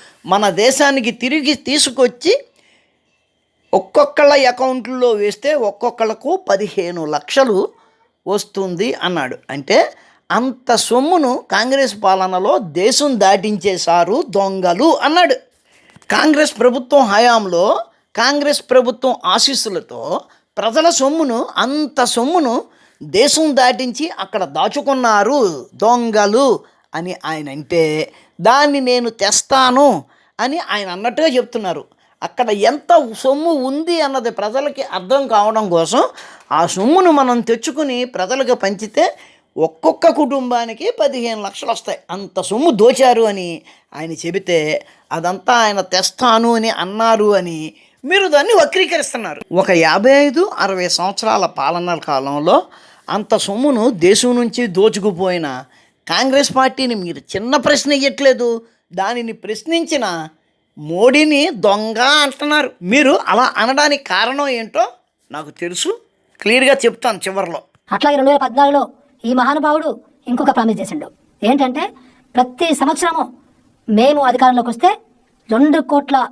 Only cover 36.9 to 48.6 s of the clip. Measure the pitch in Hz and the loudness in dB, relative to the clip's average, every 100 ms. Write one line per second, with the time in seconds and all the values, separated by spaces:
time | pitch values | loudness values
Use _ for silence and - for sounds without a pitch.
36.9 | 359 359 294 254 240 233 226 311 277 285 | 4 4 4 2 0 -2 -4 -4 -4 -4
37.9 | 247 247 - 185 269 247 226 196 196 214 | -4 -6 -6 -4 -2 -2 -2 -2 -6 -4
38.9 | 294 370 - - _ _ - 160 - 320 | 0 0 -2 -18 _ _ -4 -4 0 -2
39.9 | - 339 254 262 277 247 240 233 220 403 | 2 2 2 0 -2 -2 -4 -4 -6 -6
40.9 | - 285 254 233 214 196 - 277 220 220 | -2 -2 -2 -6 -6 -8 -8 -8 -6 -8
41.9 | - - 190 196 190 175 220 339 202 233 | -10 -10 -12 -8 -8 -4 0 0 4 4
42.9 | 247 254 226 220 196 175 165 - _ _ | 6 4 4 0 -2 -8 -10 -16 _ _
43.9 | 143 165 160 170 185 180 165 151 151 - | -14 -12 -10 -8 -6 0 0 0 -4 -6
44.9 | _ _ 160 175 190 - 240 214 202 185 | _ _ -6 -4 -2 0 2 2 0 -2
45.9 | 185 - - 247 226 233 226 220 - 185 | -2 -2 0 2 4 2 0 0 -4 -6
46.9 | 214 226 220 208 196 175 160 156 - _ | -2 2 2 2 2 -2 -8 -10 -14 _
47.9 | _ 262 392 370 294 381 392 | _ -2 0 2 2 4 4